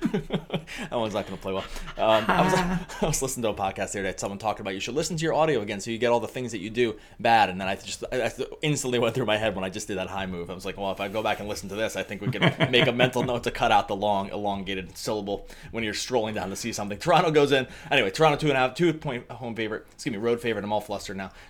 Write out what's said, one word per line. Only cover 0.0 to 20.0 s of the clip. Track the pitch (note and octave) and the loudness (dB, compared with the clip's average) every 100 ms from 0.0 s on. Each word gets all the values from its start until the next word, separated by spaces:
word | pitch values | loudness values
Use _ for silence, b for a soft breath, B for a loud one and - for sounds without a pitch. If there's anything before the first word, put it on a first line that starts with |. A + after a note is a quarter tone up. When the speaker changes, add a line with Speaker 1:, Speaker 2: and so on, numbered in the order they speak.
| G#3+ G3+ | -2 -2
Speaker 1:
<laughs> | - - - F#3 - B F#3+ | -2 -6 -4 -6 -6 B -4
That | B2 | -2
one's | A2 | 0
not | G#2 F#2+ | -2 -4
gonna | F#2 | -6
play | F#2+ | -4
well. | F#2+ - B B - | -4 -4 B B 2
Um, | G#2+ A2 A2+ | 6 6 4
I | F#3 | 4
was, | F#3 | 4
<laughs> | F#3 F3 F3+ - - | 4 2 -2 -4 -2
I | D#3+ | 0
was | D3+ | 0
listening | C3 B2+ | -2 0
to | A2 | -2
a | |
podcast | G2+ G2 G2+ G2 | 0 -2 -2 -4
the | G2+ | -2
other | F#2+ | -4
day. | F2+ | -2
Someone | G#2+ G2 | -6 -2
talking | A2 G2+ | -2 -2
about | G2 | -4
you | G2 | -4
should | B2 | -4
listen | C3+ D#3+ E3 | -2 -2 0
to | |
your | D#3+ | 2
audio | C3 D#3+ B2 | 4 4 2
again | G#2 G2+ | 0 -4
so | A#2 | -4
you | A2+ | 0
get | A#2+ | 4
all | A#2+ | 4
the | A2 | 2
things | C3 B2 | -6 -6
that | A2 | -6
you | G#2 | -4
do | A2+ A#2 - B B | 0 0 0 B B
bad. | A2+ A2+ F#2+ | 6 6 6
And | F#2 | 2
then | F#2+ | -2
I | G2 | -4
just, | - - - | -6 -10 -4
I, | B2+ | -2
I | A2+ - - - | -2 -2 -8 -2
instantly | D#3 C3+ B2+ A#2+ | 0 0 2 2
went | A#2 | 2
through | B2+ A2 | 2 2
my | G#2+ | 2
head | A2 | 2
when | F#2+ | 0
I | F#2+ | -4
just | G#2 - | -4 -4
did | F#2+ | -4
that | F2+ | -4
high | G2 F#2+ | -4 -4
move. | F2+ E2+ | -6 -6
I | |
was | F2+ | -6
like, | F#2+ F2+ | -6 -4
"Well, | G2 | -4
if | F#2+ | -2
I | G2 | -4
go | G#2+ | -2
back | A2 G#2 | -2 -2
and | G#2 | -4
listen | G2+ G2 | -8 -6
to | G2+ | -4
this, | G#2+ G2 | -2 -4
I | |
think | - G2 | -6 -4
we | G#2 | -4
can | - C#3 C3+ | 2 2 2
Speaker 2:
<laughs> | C#3 | 2
Speaker 1:
make | B2 B2+ | 4 4
a | |
mental | A#2+ B2+ B2 | 4 2 2
note | B2+ A#2 | -2 -2
to | A#2 | -2
cut | - A#2 | 0 4
out | G#2 G2+ | 4 4
the | G2 | 0
long, | G#2 G2 G2+ | 0 0 -2
elongated | G#2+ G2+ G2 F#2 F#2+ F2+ - | -4 -4 -4 -4 -6 -8 -8
syllable | - G#2+ G2+ G2 - B D3+ | -4 -2 -2 -4 -6 B -10
when | A2+ | -6
you're | G#2+ | -4
strolling | G2 - B2 A2 | -4 0 0 0
down | G#2+ F#2+ | -2 -4
to | F#2+ | -4
see | A#2 | -6
something." | G#2 G2+ G2+ | -4 -6 -4
Toronto | E3 E3 F3+ | 2 4 6
goes | D#3 C#3+ | 4 6
in. | C#3 B2+ B B | 4 0 B B
Anyway, | C#3 G2 | 2 4
Toronto | D3 D#3+ C#3+ | 4 4 4
two | D3+ | 2
and | C3 | 4
a | |
half, | B2+ | 2
two-point | - E3+ D#3 D3 A#2+ - | 2 2 2 -4 -6 -8
home | A#2+ A#2+ | -10 -8
favorite. | A2 G#2+ G#2+ - | -4 -4 -4 -8
Excuse | - | -10